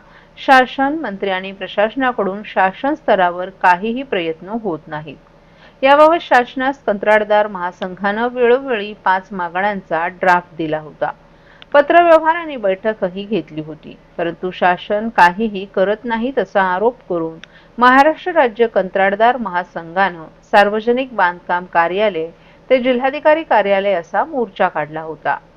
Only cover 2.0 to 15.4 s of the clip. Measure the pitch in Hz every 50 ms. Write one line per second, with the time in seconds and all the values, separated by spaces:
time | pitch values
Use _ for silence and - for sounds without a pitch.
2 | 262 254 240 - 196 185 190 208 214 - - 214 190 190 190 - - 277 311 -
3 | - - 220 190 180 175 175 180 185 190 190 - - 185 180 175 196 226 233 254
4 | 277 269 - 190 165 165 160 160 170 185 220 233 220 202 160 151 - 160 156 151
5 | 156 151 131 - _ _ _ _ _ _ _ _ - - _ - - 269 285 294
6 | 302 311 330 339 - - 302 247 247 240 - 262 254 262 277 269 - - 202 196
7 | 208 208 214 214 208 202 208 208 214 208 202 180 175 180 185 - 196 185 185 175
8 | 196 202 202 220 240 247 247 254 247 233 240 269 277 269 240 208 202 208 214 -
9 | - 202 185 190 190 - 208 190 175 170 165 180 196 208 202 190 185 - 170 160
10 | 170 180 185 180 190 185 175 175 175 - 160 156 165 156 156 156 156 147 139 -
11 | 147 151 - _ _ _ _ _ _ _ - - - _ - 285 285 285 330 339
12 | 349 339 320 320 311 320 330 339 330 311 285 254 208 196 190 190 208 220 214 214
13 | 202 180 175 196 202 202 226 175 160 - 156 156 151 156 - 160 - - - -
14 | _ _ _ - 170 170 165 - - 185 180 - 202 180 180 175 - - 208 208
15 | 220 233 226 - 240 175 180 196